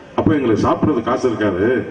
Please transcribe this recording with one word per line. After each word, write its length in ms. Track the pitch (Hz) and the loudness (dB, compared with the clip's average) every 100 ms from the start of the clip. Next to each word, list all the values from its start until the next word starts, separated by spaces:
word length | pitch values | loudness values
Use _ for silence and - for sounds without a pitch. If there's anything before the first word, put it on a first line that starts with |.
| - | -10
அப்ப 200 | - - | -2 2
எங்களுக்கு 340 | - 120 104 - | 2 2 0 0
சாப்பிட்றது 340 | - - 127 | 0 0 0
காசு 260 | 117 110 127 | -2 0 0
இருக்காது. 560 | 107 104 90 110 123 - | 0 -2 0 0 0 -2